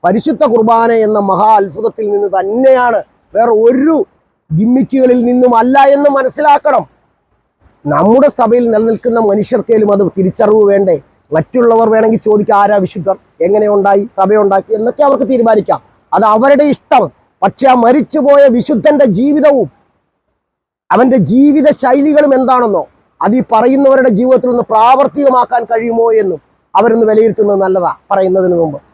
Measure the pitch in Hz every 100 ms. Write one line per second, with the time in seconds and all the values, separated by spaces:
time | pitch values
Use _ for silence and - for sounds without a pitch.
0 | 170 202 - 240 294 226 220 233 233 226
1 | 214 214 202 170 214 214 196 156 220 220
2 | 214 202 202 190 190 226 269 262 247 220
3 | - _ _ 196 240 220 226 262 294 311
4 | 202 _ _ _ _ 156 220 254 240 269
5 | 254 247 240 247 247 233 240 277 277 277
6 | 285 277 262 - 302 285 302 262 156 _
7 | _ _ _ _ _ _ _ _ 143 143
8 | 185 240 285 - 233 240 240 214 226 220
9 | 247 233 220 202 196 240 - 226 208 202
10 | 185 190 185 - 214 214 202 202 190 160
11 | - _ _ 156 160 254 233 226 226 220
12 | 226 226 - 208 208 202 202 208 185 -
13 | 160 190 _ _ 170 208 208 202 196 196
14 | 208 - 190 214 202 196 - 214 226 233
15 | 285 277 240 262 226 220 - 156 _ _
16 | _ 170 220 214 262 277 294 269 _ 269
17 | 175 _ _ _ 196 - 269 254 233 285
18 | 233 311 277 285 277 240 220 269 302 294
19 | 269 185 269 302 294 285 180 _ _ _
20 | _ _ _ _ _ _ _ _ _ 180
21 | 254 254 151 233 285 294 285 - 254 262
22 | 285 302 294 262 247 254 240 185 143 _
23 | _ _ 202 247 - 226 247 277 277 269
24 | 262 202 254 254 254 240 - 220 233 262
25 | 277 294 277 254 240 247 233 226 233 226
26 | 233 220 196 160 _ _ _ 185 233 226
27 | 220 214 226 190 202 202 190 190 170 -
28 | _ 202 190 190 185 175 160 139 _